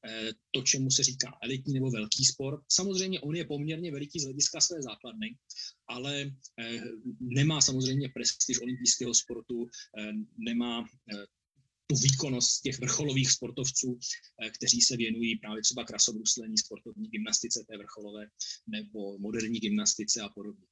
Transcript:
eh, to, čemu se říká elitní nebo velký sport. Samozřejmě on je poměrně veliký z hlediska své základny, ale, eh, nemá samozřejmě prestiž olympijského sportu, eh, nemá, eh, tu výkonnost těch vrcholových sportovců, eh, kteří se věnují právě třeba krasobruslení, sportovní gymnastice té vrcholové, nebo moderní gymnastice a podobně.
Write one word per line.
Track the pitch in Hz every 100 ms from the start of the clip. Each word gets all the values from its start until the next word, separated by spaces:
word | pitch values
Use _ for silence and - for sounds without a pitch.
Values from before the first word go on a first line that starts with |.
| 113
eh, | 113 110 110 _
to, | 135
čemu | 127 139 131
se | 127
říká | - 131 - -
elitní | 117 135 135
nebo | 135 131
velký | 113 107 -
sport. | 135 - 135 147 _
Samozřejmě | - 190 190 190 185
on | 147 165
je |
poměrně | 143 147 151 160 170
veliký | 139 143 170
z |
hlediska | 135 135 - 160
své | - 170
základny, | 127 107 120 110 107 123 _ - - - -
ale, | 120 135 143 143 135 - -
eh, | 117 117 117 110 123 107
nemá | 123 127 151 156
samozřejmě | 131 131 131 135 135
prestiž | - 120 - - 123
olympijského | 120 127 123 - 120
sportu, | 120 - 120 - 120 120 - - 107
eh, | 107 107 107 -
nemá, | 113 117 120 117 117 - -
eh, | 104 101 _ _ _ _ _ _
tu | 143
výkonnost | 135 - 147 123 - -
těch | 135 120
vrcholových | 127 - 147 135 131
sportovců, | - 123 127 131 - 131 123
eh, | - - - - 110
kteří | - 117 120
se | - 123
věnují | 113 113 117 110
právě | 107 107
třeba | 110 123
krasobruslení, | 117 107 - 107 110 - 110 107
sportovní | - 104 120 107 110
gymnastice | 110 110 107 117 117 104
té | 107
vrcholové, | 101 - 104 104 107 _ - - -
nebo | 107 104 110 98 101
moderní | 104 113 110 117
gymnastice | 107 104 107 - 107 117
a | 101
podobně. | - 104 98 _